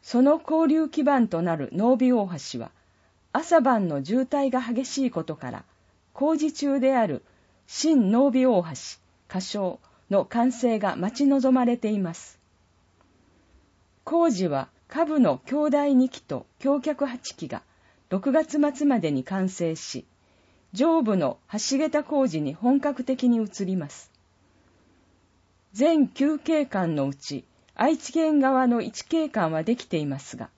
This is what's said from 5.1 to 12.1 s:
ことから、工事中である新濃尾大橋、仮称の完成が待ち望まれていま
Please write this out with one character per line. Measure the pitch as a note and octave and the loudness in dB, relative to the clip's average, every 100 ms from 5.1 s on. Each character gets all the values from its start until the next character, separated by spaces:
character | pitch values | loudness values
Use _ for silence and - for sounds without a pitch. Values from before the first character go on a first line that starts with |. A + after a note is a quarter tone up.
こ | F3+ | -2
と | D#3+ D#3 | -6 -8
か | B2+ | -10
ら、 | A#2 - _ _ _ _ | -12 -16 _ _ _ _
工 | - C#4+ D#4+ | -2 0 2
事 | D4+ | -2
中 | - C#4+ C#4 | -2 -2 2
で | B3+ C4 | 2 2
あ | G#3+ | 0
る | C3+ _ _ _ _ _ | -2 _ _ _ _ _
新 | - D4+ D4+ F#3+ | -4 2 4 4
濃 | A3 C#4 | 4 4
尾 | |
大 | B3 B3+ G#3 | 4 4 2
橋、 | E3 C#3 - - _ _ _ | 0 -10 -14 -18 _ _ _
仮 | F#3 | -10
称 | F#3 G#3 G3 - _ _ _ | -8 -6 -6 -6 _ _ _
の | G3+ | 0
完 | - A#3 B3 | 0 0 0
成 | B3 B3 A3 | 2 0 0
が | G#3 - | -2 -2
待 | F#3 - | -4 0
ち | C#4+ | 2
望 | C#4 C4 | 4 4
ま | C4 | 4
れ | B3 B3 | 2 0
て | A3 | -2
い | G#3+ | -2
ま | F3+ | -4